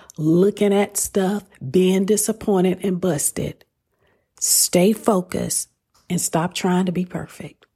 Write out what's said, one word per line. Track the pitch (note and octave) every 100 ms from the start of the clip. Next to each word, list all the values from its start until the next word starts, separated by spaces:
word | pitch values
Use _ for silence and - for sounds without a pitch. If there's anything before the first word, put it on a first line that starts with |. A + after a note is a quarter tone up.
| - -
looking | D#3 E3+ G3+ G#3 G#3
at | G3+ G3+ -
stuff, | - G3+ F#3+ G3+ F#3 - C3
being | F3+ F#3 F#3+ G3
disappointed | G#3 - G#3+ - F#3+ F#3 -
and | G3 F3+
busted. | F#3 C#3+ - - D3+ - _ _ _ _ _ _ _ -
Stay | - - - F3+ F#3
focused | G#3+ - G3 F3+ - F3+ - - _ _ _ -
and | F3+
stop | - E3+ F3
trying | - F#3+ F3+ F#3
to |
be | F3
perfect. | F3+ - D#3+ - D3+ _ _